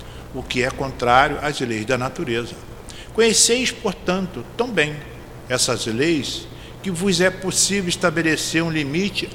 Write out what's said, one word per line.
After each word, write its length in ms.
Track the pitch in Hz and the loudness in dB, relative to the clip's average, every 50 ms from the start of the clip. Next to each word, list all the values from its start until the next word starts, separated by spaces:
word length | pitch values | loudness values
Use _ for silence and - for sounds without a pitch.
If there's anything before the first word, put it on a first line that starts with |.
| - - - - - - - | -14 -14 -14 -14 -14 -10 -10
O 80 | 131 | -10
que 200 | 120 - - 123 | -8 -2 0 0
é 80 | 120 135 | 0 0
contrário 680 | - - 139 135 127 - 123 120 123 131 143 151 143 139 | 0 -2 -4 -4 -2 0 4 6 8 8 8 6 2 0
às 200 | 143 147 147 - | -2 -4 -2 -2
leis 260 | 139 120 113 107 107 | -2 -2 -2 -2 0
da 100 | 101 131 | 0 0
natureza? 580 | 120 127 131 131 - 170 127 117 117 120 107 - - - - - - - - - - - - - | 0 0 -4 -4 -4 -4 -2 -2 -2 -2 -4 -10 -12 -14 -14 -14 -14 -14 -14 -14 -14 -14 -4 2
Conheceis, 560 | 220 226 226 202 - - - 233 254 247 - | 4 4 4 6 6 6 4 4 2 2 -2
portanto, 760 | - - - 202 180 - - - 180 190 185 175 - 123 117 - - | -4 -2 -4 -6 -6 -2 -2 0 0 0 -2 -4 -6 -10 -12 -8 -4
tão 120 | - 240 262 | -4 -4 0
bem 260 | 214 170 147 151 151 147 - - - - - - - - - - | 2 2 2 2 0 -6 -10 -12 -14 -14 -16 -14 -16 -16 -4 -2
essas 380 | 127 123 - - 120 101 - | 0 2 2 2 0 0 0
leis 600 | 117 110 117 143 170 170 143 110 - - - - - - - - - - - | -2 0 2 2 2 2 2 0 -2 -6 -8 -10 -12 -14 -16 -16 -16 -16 -8
que 80 | - 196 | -6 -4
vos 300 | 175 160 190 202 180 160 | -4 0 2 2 4 4
é 100 | 185 185 | 4 2
possível 580 | 185 - 185 185 175 - - - 196 202 185 175 | 2 0 -4 -2 2 2 2 2 2 0 0 0
estabelecer 760 | 160 - - 175 156 165 160 160 151 - - - - 160 | 0 2 2 2 2 4 2 2 2 2 0 0 0 2
um 80 | 170 165 | 2 2
limite 580 | 156 156 143 135 143 170 202 196 - - - - | 0 0 -2 0 0 0 0 0 -2 -4 -6 -4